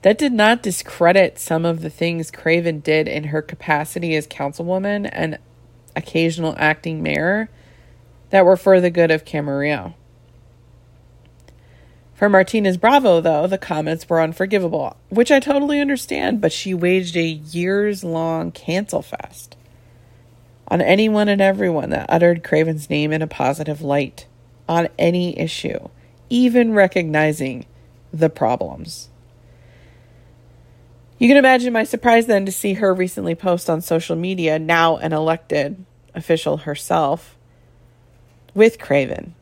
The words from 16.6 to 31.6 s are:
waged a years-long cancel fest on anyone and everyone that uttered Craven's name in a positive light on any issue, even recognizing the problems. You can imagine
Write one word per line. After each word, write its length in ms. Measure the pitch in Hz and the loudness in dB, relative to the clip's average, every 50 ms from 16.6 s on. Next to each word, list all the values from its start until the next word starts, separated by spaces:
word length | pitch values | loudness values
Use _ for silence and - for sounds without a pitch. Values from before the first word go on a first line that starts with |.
| - 196 185 | -6 -6 -4
waged 420 | 175 170 180 185 190 185 175 165 | -2 0 0 0 0 -2 -2 -4
a 60 | 170 | -4
years-long 1300 | 165 165 160 156 151 156 160 170 175 185 196 202 208 208 202 185 190 175 165 165 165 165 165 160 165 170 | -4 -4 -6 -8 -12 -10 -8 -6 -4 -2 -2 -2 -2 -2 -4 -6 -6 -6 -4 -4 -4 -4 -4 -4 -6 -8
cancel 520 | 165 - - - 165 190 208 - - - | -10 -10 -8 -4 -4 -4 -4 -4 -6 -6
fest 540 | - - - - - - - - - - - _ _ _ _ - _ - - - - _ _ - _ _ _ _ _ _ _ _ _ - | -6 -6 -14 -14 -14 -18 -18 -20 -20 -20 -20 _ _ _ _ -20 _ -20 -20 -20 -20 _ _ -20 _ _ _ _ _ _ _ _ _ -2
on 140 | - 175 | 0 0
anyone 460 | - - 185 202 220 220 214 208 208 208 | 4 4 4 4 2 2 2 2 2 2
and 120 | 202 196 | 2 2
everyone 500 | 196 196 190 202 202 180 165 151 - - | 2 2 2 0 -2 -2 -2 -2 -4 -4
that 160 | - - - - | -4 -6 -2 0
uttered 360 | - 170 170 175 175 170 - | 2 4 4 4 2 0 -2
Craven's 460 | - - 156 160 165 160 156 151 - | -2 0 0 0 0 -2 -6 -6 -4
name 220 | 156 147 151 151 | -2 -2 0 0
in 100 | 156 156 | -2 -2
a 40 | 156 | -4
positive 540 | 151 - - 131 127 139 147 151 151 151 147 | -6 -6 -4 -2 -2 -2 -4 -6 -8 -8 -8
light 460 | 160 139 139 147 135 - - - - - _ _ _ _ _ _ - - | -4 -2 -2 -2 -2 -4 -10 -20 -20 -20 _ _ _ _ _ _ -8 -2
on 200 | 165 170 170 - - - | 0 0 0 -2 -2 0
any 400 | 170 170 175 180 180 175 - - | 0 2 2 0 -2 -2 -4 -4
issue, 500 | 165 160 - - - - - - - - _ - _ _ _ _ _ - | -6 -6 -6 -8 -8 -8 -8 -8 -12 -14 _ -20 _ _ _ _ _ -2
even 460 | 247 240 254 247 233 247 240 226 220 | 0 2 2 4 4 4 4 4 6
recognizing 920 | 208 196 185 - 190 175 160 151 151 156 156 151 156 143 135 123 123 - _ - - - - _ _ - - | 4 4 4 4 -2 -2 0 0 2 2 2 0 -2 -6 -8 -8 -10 -14 _ -20 -20 -20 -20 _ _ -20 -14
the 160 | - 156 165 160 | -2 0 0 0
problems. 800 | - - - 110 123 117 92 76 67 - - 165 - - - - _ _ _ _ _ _ _ - - _ - - _ - - - _ _ _ _ - - - - - _ _ - _ _ - _ - _ - _ - _ - _ _ _ | 0 0 0 0 0 -2 -4 -8 -10 -14 -14 -16 -16 -18 -20 -20 _ _ _ _ _ _ _ -20 -20 _ -20 -20 _ -20 -20 -20 _ _ _ _ -20 -20 -20 -20 -20 _ _ -20 _ _ -20 _ -20 _ -20 _ -20 _ -20 _ _ _
You 80 | 240 | 4
can 120 | 240 277 285 | 6 6 8
imagine 340 | 262 262 262 254 | 8 6 4 4